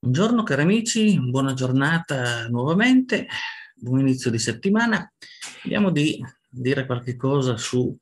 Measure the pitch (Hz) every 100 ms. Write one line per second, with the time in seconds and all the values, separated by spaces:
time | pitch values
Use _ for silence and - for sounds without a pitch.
0 | 120 131 220 240 220 139 156 220 220 220
1 | 214 175 123 131 135 131 127 127 143 165
2 | 170 139 123 120 117 120 131 175 247 262
3 | 254 214 - - - - - _ 123 131
4 | 135 131 127 113 117 113 196 208 233 220
5 | - _ - - - - - - 202 151
6 | 151 - 127 _ _ 123 123 135 131 123
7 | 123 123 135 139 127 113 - 123 123 -